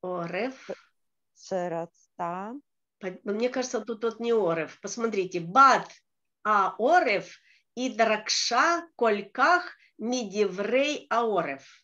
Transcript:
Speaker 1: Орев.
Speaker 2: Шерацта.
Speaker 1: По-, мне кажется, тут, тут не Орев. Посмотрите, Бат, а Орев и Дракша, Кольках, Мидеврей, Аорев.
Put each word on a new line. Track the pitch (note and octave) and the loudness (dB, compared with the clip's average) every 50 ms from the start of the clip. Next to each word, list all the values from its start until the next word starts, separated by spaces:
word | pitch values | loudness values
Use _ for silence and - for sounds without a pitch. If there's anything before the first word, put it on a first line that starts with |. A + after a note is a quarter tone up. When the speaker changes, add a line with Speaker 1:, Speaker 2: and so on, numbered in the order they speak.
Speaker 1:
Орев. | - F#3 F3+ F3+ E3+ E3 E3+ F3+ G#3+ C4 C4 - - - F#3 - _ _ _ _ _ _ _ _ _ _ _ | -8 -8 -6 -6 -6 -6 -6 -4 -6 -6 -6 -10 -14 -14 -14 -14 _ _ _ _ _ _ _ _ _ _ _
Speaker 2:
Шерацта. | _ - - F#3+ F#3 F3 F3+ E3 E3 E3 E3+ _ _ _ _ _ _ F3+ E3+ F3 F3+ G3 G#3+ A#3+ C#4+ _ _ _ _ _ _ _ _ | _ -12 -6 -4 -4 -4 -4 -4 -6 -8 -8 _ _ _ _ _ _ -6 -6 -6 -8 -10 -10 -12 -14 _ _ _ _ _ _ _ _
Speaker 1:
По-, | - F#3 F3+ - _ | -10 -10 -10 -10 _
мне | G#3 G3+ G#3+ A#3 B3 | -6 -4 -2 -2 -2
кажется, | B3 C4 B3 B3 - A#3 | -2 -2 -6 -4 -4 -6
тут, | G#3+ G#3+ A#3 G#3+ | -6 -6 -10 -4
тут | A#3 A#3 A3 G#3+ | -4 -6 -4 -4
не | A#3 A#3 A#3 | -2 0 0
Орев. | A3+ G3+ E3+ E3 D#3+ D#3 C#3+ - - | 2 2 2 0 -2 -4 -6 -10 -14
Посмотрите, | _ G3+ - - A3+ A3+ G#3 F#3+ F#3 F3+ F#3 F3+ | _ -12 -8 -4 -4 -4 -2 -2 -4 -2 -4 -6
Бат, | E3+ E3 F3+ C4 C#4 C4+ A#3+ F#3+ - - - - _ _ _ _ _ _ _ _ _ | -8 0 6 8 8 8 8 6 2 -4 -18 -20 _ _ _ _ _ _ _ _ _
а | G#3+ G#3+ G#3 F#3+ F3+ - - | 0 2 2 2 0 -2 0
Орев | G#3 B3+ E4 F4+ E4+ C4 G#3 F#3 - - - - _ _ _ _ _ _ _ | 2 4 4 4 4 4 0 -2 -2 -6 -18 -20 _ _ _ _ _ _ _
и | - B3+ C4 G#3+ | -6 -6 -6 2
Дракша, | G#3 A3+ A3+ G#3+ G#3+ A3 - - - - - A#3+ B3 C#4+ E4 E4+ E4+ E4+ E4+ _ | 2 2 2 2 -2 0 -2 -2 -2 0 0 2 2 2 2 2 0 -2 -8 _
Кольках, | - A#3+ A3+ G#3 G#3 G3+ - _ - B3+ D4+ F4 F4 F4 - - _ _ _ _ _ | 0 2 2 2 2 -2 -8 _ 2 4 4 4 4 2 -2 -14 _ _ _ _ _
Мидеврей, | G#3+ A3+ B3 B3+ A#3 G3 F3+ G#3 G#3+ G3 F3+ F#3 G3+ G3+ A3+ C4 C#4 D4 D4+ - - _ | -6 -4 -4 -4 -4 -6 0 0 0 0 0 -4 -4 0 2 2 2 2 -2 -6 -6 _
Аорев. | G#3+ A3+ A#3+ A3+ G#3 F3+ D3 C#3 C#3 C3+ - - - - | 0 0 0 2 0 0 -2 -2 -6 -10 -12 -20 -20 -20